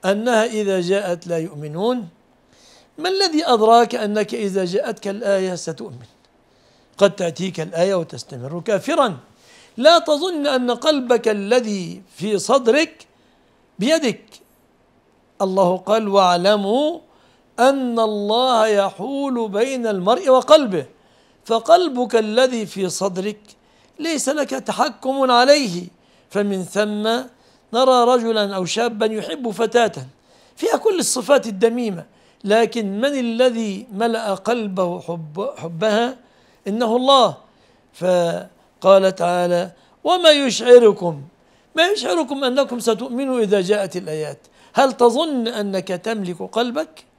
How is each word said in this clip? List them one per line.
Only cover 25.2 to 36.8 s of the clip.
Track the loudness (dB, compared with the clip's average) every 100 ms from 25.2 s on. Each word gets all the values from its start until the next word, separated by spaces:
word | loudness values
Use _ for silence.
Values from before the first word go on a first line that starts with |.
| 2
عليه، | 4 6 4 4 -6 -10 _ _ _ _
فمن | -4 -2 -4
ثم | -6 -2 -2 -2 -2 -2 -6 _ _ _ _
نرى | 0 4 6
رجلا | 6 4 2 0 -2 -2
أو |
شابا | -4 -2 -2 0 -2
يحب | -2 -8 -8 -8
فتاة | -4 0 2 2 -2 -16 _ _ _ _ _
فيها | -2 0
كل | 2 0
الصفات | -2 -4 2 2 2
الدميمة، | 0 0 0 -4 -6 -12 _ _ _
لكن | 0 2 2 -2 -4 -2
من | -2 -2
الذي | -4 2 0 2 -4 -6 -10
ملأ | -4 -2 -2 -4
قلبه | -4 -2 -2 -4 -2 -2 -4
حب-، | -8 -10 -10 -8 -8 -8
حبها؟ | -12 -4 0 0 0 -4 _ _ _ _ -8
إنه | -2